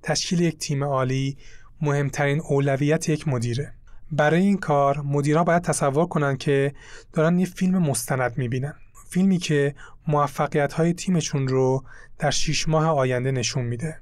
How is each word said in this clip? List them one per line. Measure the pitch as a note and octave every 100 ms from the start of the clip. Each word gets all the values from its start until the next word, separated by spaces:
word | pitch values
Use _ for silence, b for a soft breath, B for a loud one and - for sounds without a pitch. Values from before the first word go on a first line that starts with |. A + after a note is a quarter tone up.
تشکیل | - D3 - F3
یک | E3+ D#3
تیم | - C#3
عالی | C#3+ C3+ C3 C3 C3+ C#3 B B B -
مهمترین | D3 C#3+ C#3 - C#3+ C#3+
اولویت | - C#3 C#3 C3+ C#3+ D#3+ F3
یک | D3+ D3+
مدیره. | B2+ A#2 A#2+ D3+ - - b -
برای | C#3+ D3+ E3
این | G3 F#3+
کار | - C#3+ C#3 C#3+
مدیرا | C#3+ C#3+ C#3+ D3+
باید | E3+ E3+
تصور | E3+ D3+ C#3+ C3+ E3+
کنن | D#3+ C#3+ C3+
که | - C#3 C#3 C3+ B B B
دارن | - D#3+ F3
یه | F#3
فیلم | - F#3 F#3
مستند | D#3+ C3 - C3+ B2 A#2
می‌بینن. | B2 B2+ C#3+ - - - -
فیلمی | F3+ G3 F3+
که | - D3 C#3+ - B B -
موفقیت‌های | D3 C#3+ - D3 D#3 C#3+ - E3
تیمشون | F3 - F3 - C#3+ C3+
رو | C3 C3 C3 B B B -
در | D3
شش | A#2+ - C#3+ -
ماه | D#3 D#3+
آینده | D3 C3 B2 C3
نشون | C3 A#2 C#3 A#2+
می‌ده. | A#2+ D#3 -